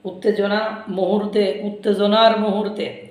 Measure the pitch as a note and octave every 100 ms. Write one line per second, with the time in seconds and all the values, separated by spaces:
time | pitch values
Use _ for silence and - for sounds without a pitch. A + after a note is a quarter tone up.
0 | F3+ - G#3+ G3+ G3+ G#3 A3 G#3 - F#3
1 | F#3 G#3 G3+ G#3 G#3 - G#3 G#3 G#3+ G3
2 | G3+ A3 A3+ G#3+ G#3+ G3+ G3+ - D#3 -
3 | -